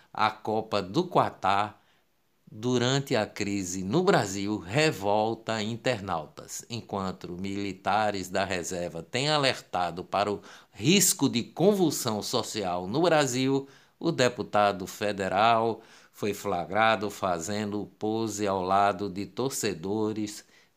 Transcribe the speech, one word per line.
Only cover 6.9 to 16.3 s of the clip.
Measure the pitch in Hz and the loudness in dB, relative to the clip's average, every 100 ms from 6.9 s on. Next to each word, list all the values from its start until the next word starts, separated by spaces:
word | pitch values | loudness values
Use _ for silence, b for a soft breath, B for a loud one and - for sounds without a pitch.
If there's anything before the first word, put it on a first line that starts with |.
| 101 95 90 85 | -4 -4 -6 -10
militares | 87 98 101 101 92 95 104 107 98 92 | -8 -6 -4 -6 -4 0 2 2 -2 -2
da | 95 | -2
reserva | 95 92 - 90 87 82 | 0 -2 -4 -6 -6 -8
têm | - 120 147 | -6 -2 0
alertado | 151 135 107 - - 87 85 | 2 2 0 -4 -2 -2 -4
para | 90 95 101 | -4 -2 0
o | 101 B B B | -2 B B B
risco | - 120 196 - - 135 | -2 4 4 4 2 2
de | 117 | 0
convulsão | 98 - 185 202 156 - 117 104 | -4 2 4 4 2 2 -2 -2
social | 101 123 104 110 92 90 92 | -2 -2 -2 -4 -2 -2 -2
no | 131 | 2
Brasil, | 175 156 135 123 131 135 135 B B B | 4 4 4 2 2 0 -2 B B B
o | 170 | -2
deputado | 139 123 113 87 104 101 95 92 | 2 2 0 0 4 4 2 -6
federal | - 104 98 95 95 113 113 113 107 B B B | -4 -4 -2 0 4 4 4 2 -2 B B B
foi | - 107 | -6 -4